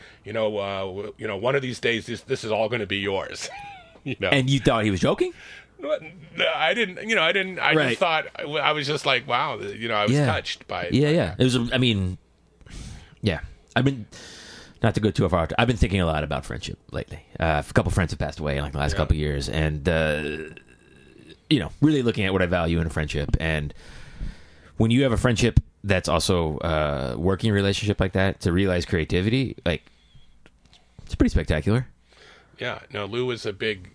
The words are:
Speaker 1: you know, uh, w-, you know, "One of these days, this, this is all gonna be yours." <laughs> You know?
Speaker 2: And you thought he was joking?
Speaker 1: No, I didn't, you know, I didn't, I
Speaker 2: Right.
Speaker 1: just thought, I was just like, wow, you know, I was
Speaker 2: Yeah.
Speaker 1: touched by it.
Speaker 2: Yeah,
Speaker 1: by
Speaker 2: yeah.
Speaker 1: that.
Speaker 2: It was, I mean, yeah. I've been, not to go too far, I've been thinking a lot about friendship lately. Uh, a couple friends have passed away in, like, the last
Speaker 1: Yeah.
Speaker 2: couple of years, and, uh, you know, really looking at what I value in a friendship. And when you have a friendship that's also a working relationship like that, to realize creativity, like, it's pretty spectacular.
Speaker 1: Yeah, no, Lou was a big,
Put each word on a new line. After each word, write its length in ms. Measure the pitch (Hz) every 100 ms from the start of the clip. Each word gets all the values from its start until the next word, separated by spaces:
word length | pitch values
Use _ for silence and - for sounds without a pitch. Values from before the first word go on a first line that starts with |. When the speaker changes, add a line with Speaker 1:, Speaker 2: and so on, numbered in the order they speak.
| - -
Speaker 1:
you 120 | -
know, 240 | 110 107 107
uh, 220 | 98 98
w-, 340 | 98 92 104 -
you 100 | 110
know, 100 | 98
"One 180 | 120 139
of 60 |
these 180 | 127 123
days, 260 | 120 113 98
this, 140 | 113
this 240 | - 131
is 60 | 113
all 160 | 107 110
gonna 180 | 120 98
be 120 | 98
yours." 500 | 98 98 - - -
<laughs> 40 | - - - - -
You 120 | 143 135
know? 120 | 95
Speaker 2:
And 200 | 143 131
you 80 | 139
thought 240 | - 117
he 80 | 107
was 80 | 95
joking? 340 | 127 190 359 - - - - _
Speaker 1:
No, 180 | 302 605 160 165 - - 170 156
I 180 | 160
didn't, 340 | 208 214 180 214
you 60 |
know, 80 | 214
I 80 | 160
didn't, 300 | 196 190 180
I 120 | 139
Speaker 2:
Right. 140 | 151 139
Speaker 1:
just 100 | 117
thought, 260 | 175 160 151 -
I 360 | 160 151 143
was 120 | 151
just 220 | 139 131 147
like, 220 | 127 120
wow, 320 | 120 151 110
you 260 | 101 104 117
know, 80 |
I 80 | 107
was 80 | 104
Speaker 2:
Yeah. 140 | 139 147
Speaker 1:
touched 400 | 151 - - -
by 200 | 90 90
it. 60 |
Speaker 2:
Yeah, 120 | 104 147
Speaker 1:
by 40 |
Speaker 2:
yeah. 120 | 160 95
Speaker 1:
that. 140 | 98
Speaker 2:
It 40 |
was, 280 | 127 123 120
I 60 | 127
mean, 400 | 127 104 92 92 _ _ _ _ - - - - - -
yeah. 200 | 104 78 - - _ 117
I've 80 |
been, 220 | 131 135 104 - - - - - - -
not 120 | 117 -
to 40 |
go 120 | 104
too 160 | - 95
far, 200 | 87 82 -
I've 120 | 120
been 80 | 120
thinking 240 | 117 95
a 60 | 85
lot 180 | 78
about 200 | 73 69
friendship 360 | - - - - -
lately. 340 | - - 67 - -
Uh, 240 | 80 76 71
a 40 |
couple 200 | - -
friends 180 | - 85
have 80 | -
passed 220 | 73 78
away 160 | 76 69
in, 60 |
like, 80 | 71
the 60 | 71
last 140 | 73
Speaker 1:
Yeah. 40 | -
Speaker 2:
couple 180 | 76
of 60 | 78
years, 280 | 76 71 69
and, 400 | 65 78 76 76
uh, 340 | 80 78 76 76 76 76 - - - - - 67 - - - -
you 120 | 139
know, 100 | 73 -
really 220 | 147 147
looking 220 | 117 107
at 80 | 95
what 100 | 95
I 40 | 90
value 340 | 87 85 82
in 60 | 82
a 20 |
friendship. 460 | - 76 73 71 -
And 340 | 80 78 73 - - - - - - - - - - -
when 120 | 113
you 140 | 120
have 80 | 139
a 40 | 110
friendship 440 | 127 110 117 - - _
that's 240 | 101 95 80
also 500 | 82 - 90 80 73
a 560 | 85 78 76 71 65 58
working 360 | 87 95 113
relationship 480 | 101 98 101 104 101
like 120 | 95
that, 260 | 95 95 -
to 120 | 92
realize 320 | 87 98 90
creativity, 720 | 85 87 78 90 98 127 127 -
like, 180 | - 82 - _ _ - - - - _ _ _ _ _
it's 100 | -
pretty 160 | - 254
spectacular. 560 | - 78 78 85 113 131 - _ _ - - _ -
Speaker 1:
Yeah, 220 | 123 - -
no, 140 | 107 101
Lou 200 | 117 127
was 180 | 117
a 80 | 113
big, 380 | 95 113 98 90